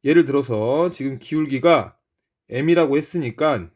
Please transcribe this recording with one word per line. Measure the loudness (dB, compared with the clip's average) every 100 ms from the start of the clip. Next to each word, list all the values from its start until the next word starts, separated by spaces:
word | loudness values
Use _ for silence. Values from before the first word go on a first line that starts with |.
예를 | 4 4
들어서 | 4 0 -2 -2 -2 0 -2
지금 | -4 -8 -8
기울기가 | -6 -4 -4 0 4 2 0 _ _ _ _ _ _
M이라고 | -4 0 2 2 0
했으니까 | -2 -6 -6 -2 0 0 -6